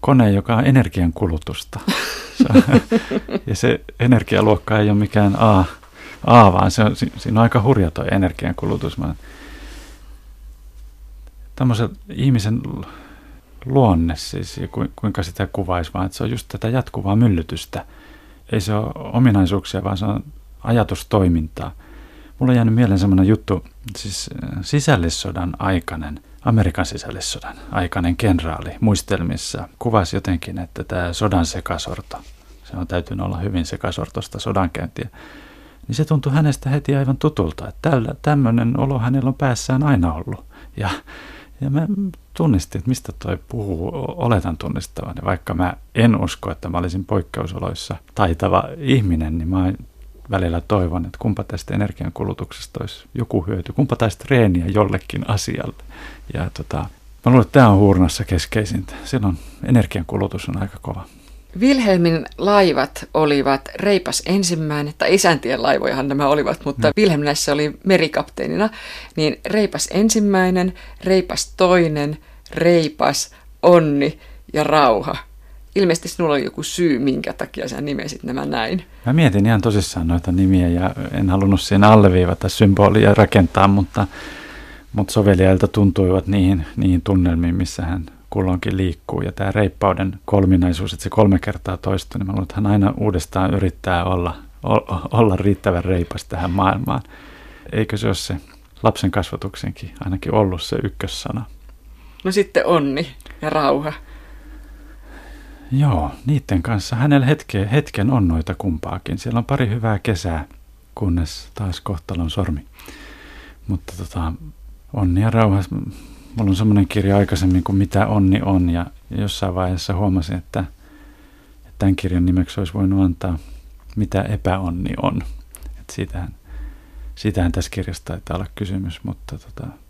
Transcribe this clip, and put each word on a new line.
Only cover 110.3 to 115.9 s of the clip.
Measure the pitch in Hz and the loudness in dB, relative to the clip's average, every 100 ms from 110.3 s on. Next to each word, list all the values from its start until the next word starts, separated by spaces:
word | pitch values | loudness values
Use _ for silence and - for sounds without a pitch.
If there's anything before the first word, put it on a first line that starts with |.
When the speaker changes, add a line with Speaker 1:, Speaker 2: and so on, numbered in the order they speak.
| 82 73 - - - _ | -6 -8 -16 -20 -20 _
Speaker 1:
kunnes | - 104 87 82 - - | -6 -2 0 -2 -6 -16
taas | - 101 87 | -8 -6 -6
kohtalon | - 92 - 87 85 | -8 -8 -6 -6 -4
sormi. | 78 95 73 - - - - - - - - - - - | -2 -4 -4 -8 -20 -20 -20 -20 -20 -20 -20 -20 -20 -8
Mutta | 92 - 87 | -8 -8 -14
tota, | 90 - 80 80 - - - - - | -10 -6 -6 -8 -14 -20 -20 -20 -12
Onni | - 95 87 | -2 0 2
ja | 110 | 2
Rauha, | 110 110 98 92 - - | 4 4 2 0 -6 -8